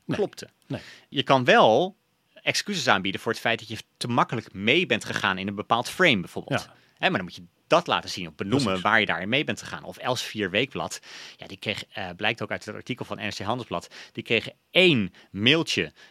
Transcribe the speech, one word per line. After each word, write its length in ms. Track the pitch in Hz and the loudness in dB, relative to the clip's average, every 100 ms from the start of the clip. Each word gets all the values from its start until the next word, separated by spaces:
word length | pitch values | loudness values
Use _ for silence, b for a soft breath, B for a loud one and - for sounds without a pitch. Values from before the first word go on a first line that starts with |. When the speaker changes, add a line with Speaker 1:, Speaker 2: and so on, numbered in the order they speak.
Speaker 1:
Nee. 120 | - 160 | -6 -4
Speaker 2:
klopte. 320 | 196 - - _ _ | -4 -6 -18 _ _
Speaker 1:
Nee. 140 | 127 B B B | -10 B B B
Speaker 2:
Je 140 | 143 | -4
kan 220 | 131 135 | 2 4
wel 520 | 127 226 143 117 185 - _ _ _ - | 6 6 8 6 2 -4 _ _ _ -8
excuses 460 | - - - 196 123 | -4 -4 -4 -2 2
aanbieden 320 | 101 95 92 | 2 2 -4
voor 120 | - | -4
het 80 | 110 | -2
feit 180 | 120 113 | -2 -2
dat 100 | 110 | -4
je 80 | 110 - _ | -14 -14 _
te 120 | 123 | -2
makkelijk 440 | 120 170 120 - | 0 0 -2 -8
mee 340 | 95 104 156 165 | -4 2 2 2
bent 180 | 110 | -2
gegaan 340 | - - 104 92 | -2 -2 0 -2
in 100 | 98 | -4
een 60 | |
bepaald 340 | 101 - 113 120 | -6 0 0 0
frame 300 | - 180 107 | 2 4 4
bijvoorbeeld. 400 | 82 - - 131 - | 0 -10 -4 -6 -6
Speaker 1:
Ja. 80 | b b b | b b b
Speaker 2:
Hè, 100 | 190 | -2
maar 80 | 143 | 0
dan 40 | |
moet 100 | 87 | -6
je 80 | - 87 _ _ | -12 -20 _ _
dat 200 | 156 175 | 2 2
laten 240 | 98 90 | -2 -2
zien 160 | 101 85 | -10 -10
of 80 | |
benoemen 300 | 78 98 131 117 | -8 -2 0 0
Speaker 1:
Precies. 160 | 95 | 0
Speaker 2:
waar 180 | 98 110 | 4 4
je 60 | 98 | 4
daarin 220 | 82 95 | -2 0
mee 160 | 131 | -2
bent 180 | 151 107 | -2 -6
gegaan. 220 | - 85 | -8 -12
Of 120 | 85 - | -12 -8
Elsevier 540 | 127 123 - 107 98 | -4 -4 -4 -4 0
Weekblad, 500 | 98 131 90 78 - B B B B | 0 0 -4 -6 -8 B B B B
ja, 100 | - | -16
die 100 | 98 | -10
kreeg, 260 | 113 101 - | -8 -8 -8
eh, 160 | - 92 87 | -10 -10 -4
blijkt 260 | 104 117 | -4 -2
ook 80 | 107 | -6
uit 140 | 95 | -8
het 100 | - | -10
artikel 300 | 104 - 127 | -14 -10 -10
van 120 | 104 104 | -8 -8
N 100 | 104 | -8
R 60 | |
C 40 | - | -6
Handelsblad, 500 | 101 123 113 87 - B B | -6 -6 -4 -8 -8 B B
die 100 | - | -14
kregen 300 | - 113 - - _ | 0 0 0 -12 _
één 420 | 165 185 135 92 b b | 4 6 4 0 b b
mailtje 640 | 95 117 160 156 - 78 B B | 2 4 4 2 -2 -2 B B